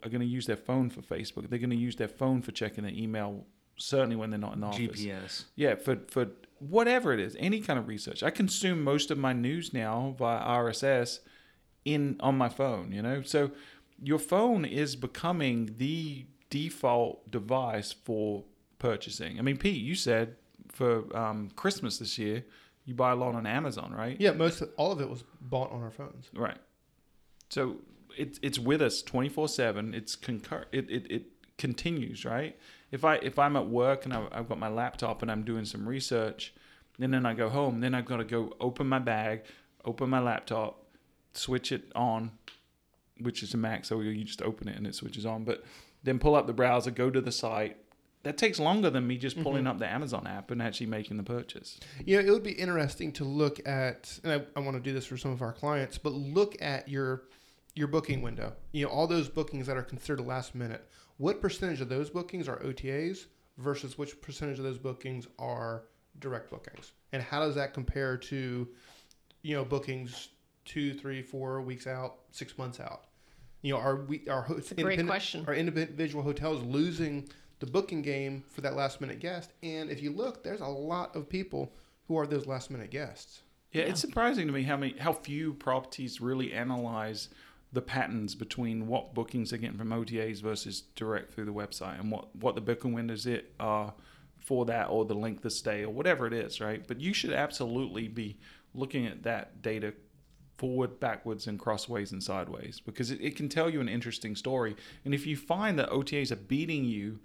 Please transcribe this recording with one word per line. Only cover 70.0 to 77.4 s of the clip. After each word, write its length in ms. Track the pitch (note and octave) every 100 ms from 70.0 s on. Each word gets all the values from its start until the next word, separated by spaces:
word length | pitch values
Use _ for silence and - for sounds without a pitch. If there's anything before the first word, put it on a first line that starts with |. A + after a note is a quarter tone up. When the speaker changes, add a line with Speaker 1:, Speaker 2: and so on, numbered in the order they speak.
| B2 B2 - _ _ _ -
Speaker 3:
two, 280 | D3+ C#3+
three, 260 | C#3 C#3 C3
four 400 | B2+ C3+ C3 C3+
weeks 240 | B2+ B2+ C3
out, 340 | B2+ B2+ - _
six 260 | - B2 -
months 240 | B2+ A#2+
out? 240 | - - - _ - - - -
You 120 | C#3+
know, 60 | C3+
are 160 | B2+ C3+
we, 320 | C#3 D3+ -
are 140 | C3+
ho-, 140 | A#2+ D#3+
Speaker 4:
It's 140 | -
a 40 |
great 240 | F3+ F3+ F#3
Speaker 3:
independent, 100 | E3+
Speaker 4:
question. 360 | G3 - E3+ D#3
Speaker 3:
are 80 |
individual 680 | D3 E3 D#3+ D#3 D3+ D#3+ D3
hotels 400 | C#3+ D3 D3+ D3+
losing 640 | A#2+ C#3+ E3 D#3+ D#3+ C#3+ C#3 -